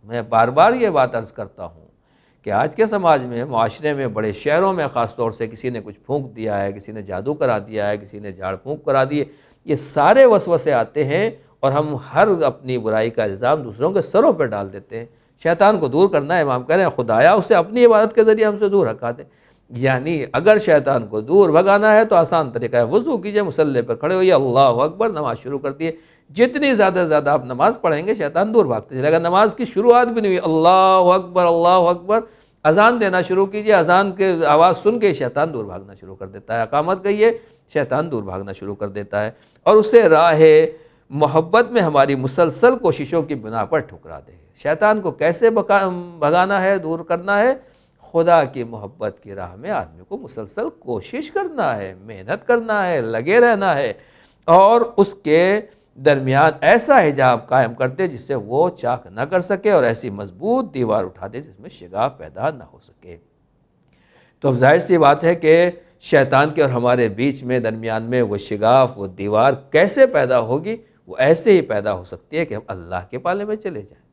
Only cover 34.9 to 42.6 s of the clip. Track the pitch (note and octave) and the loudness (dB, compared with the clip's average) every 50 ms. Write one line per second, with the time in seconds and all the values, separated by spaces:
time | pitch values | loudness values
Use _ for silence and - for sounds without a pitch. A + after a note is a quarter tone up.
34.9 | A#3 A#3+ G#3+ G3+ D#3+ B2 C#3+ B2 A#2+ C#3+ D3+ E3 D#3 - G#2+ G2 F2+ F2+ G2 G2+ | -2 0 0 -2 0 -2 -6 -6 -2 -4 -4 -4 -4 -10 -10 -10 -12 -16 -16 -18
35.9 | G2 F#2+ - F#2 F#2+ _ F#2+ F#2+ G2 G#2 G2 - A2 A#2 A2+ A2 - C#3+ D#3 E3+ | -20 _ -20 -20 -18 _ -18 -18 -18 -20 -10 -8 -6 -4 -4 -2 -2 -4 -2 -2
36.9 | F#3+ F#3+ F#3 G3+ G3+ G#3 G#3+ A3+ A3+ A3+ - _ _ _ _ _ - D3+ C#3 C3 | -4 -4 -2 -4 0 2 2 0 0 -2 -12 _ _ _ _ _ -4 -4 -2 -2
37.9 | C3 C#3 D#3+ E3+ C#3+ A2+ G2+ F#2+ F2+ F#2+ G2 G2+ F#2+ - G2+ G2 G2+ - G#2+ G2+ | -2 -4 -4 -4 -6 -8 -8 -8 -10 -10 -10 -10 -14 -12 -12 -12 -10 -10 -10 -10
38.9 | F#2+ G#2 G2+ G2+ - G#2 G#2+ A2 A2 _ _ _ _ _ _ - G#3+ A3 G#3+ G#3+ | -8 -10 -12 -6 -6 -6 -6 -6 -8 _ _ _ _ _ _ 4 4 4 4 6
39.9 | A3+ A#3 A3 E3 D#3+ D#3 E3 E3+ D#3+ D3+ D#3+ D#3 D#3 D3+ D#3+ D#3 - - _ _ | 4 6 6 6 4 4 4 4 4 6 6 6 8 6 4 2 -4 -12 _ _
40.9 | _ _ _ _ - C#3+ D3+ C#3+ C3 D#3+ E3 E3 F#3 A3+ A#3+ - A#3+ A#3 F#3 D#3+ | _ _ _ _ -4 -2 -2 0 0 -2 -2 2 2 2 2 2 0 0 0 2
41.9 | D3+ C#3 C3+ C#3+ C#3 C3 B2+ C3+ - - F3 D#3+ B2+ - | 2 2 2 2 0 -2 -4 -6 0 0 0 0 0 2